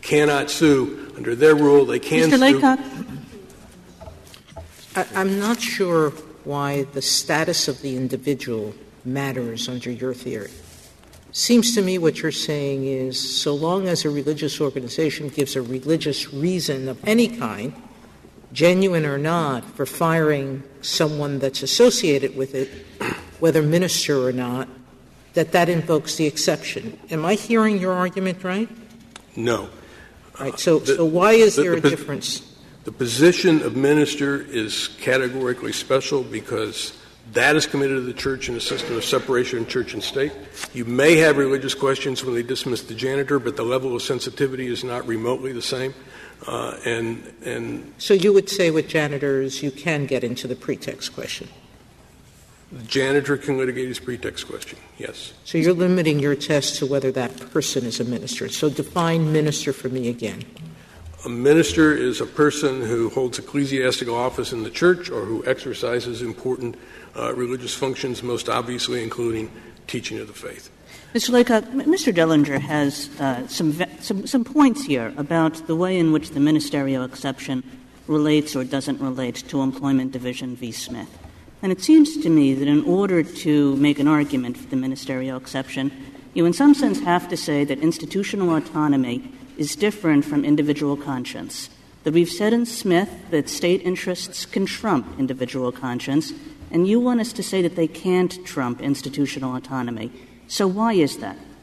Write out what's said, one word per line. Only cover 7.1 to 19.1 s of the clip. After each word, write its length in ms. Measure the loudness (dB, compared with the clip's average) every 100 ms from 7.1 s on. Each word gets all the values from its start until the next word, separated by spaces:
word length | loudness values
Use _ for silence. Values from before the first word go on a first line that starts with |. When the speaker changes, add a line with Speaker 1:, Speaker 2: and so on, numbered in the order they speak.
| -2 0 0 2 0 -2
Speaker 3:
of 120 | -4
the 160 | -6 -4
individual 760 | -4 -4 -2 -4 -4 -6 -6 -10 -20 -14
matters 640 | -6 -4 -4 -4 -6 -6 -8
under 220 | -8 -8
your 220 | -6 -6
theory. 360 | -6 -8 -8 -10 -16 -20 -20 -20 -20 -20 -20 -12
Seems 440 | -4 6 6 6 2
to 60 |
me 160 | 2 2
what 240 | 2 2
you're 100 | -4
saying 540 | -4 -4 -2 -2 -2 -2
is, 540 | -4 -4 -6 -4 -2
so 140 | -2
long 320 | 0 0 0 0
as 180 | 0
a 60 | 0
religious 500 | -2 -2 -2 -4 -2
organization 680 | -2 -2 -6 -2 -2 -2 -8
gives 260 | -4 -2
a 80 | -2
religious 680 | -4 -6 0 0 0 -4 -6
reason 560 | -4 -2 0 -2 -4 -6
of 100 | -6 2
any 220 | 4 2
kind, 440 | 0 -6 -6 -8 -10 -20 -20 -20 -20 -20 -20 -14
genuine 520 | 2 4 6 2 2
or 140 | 0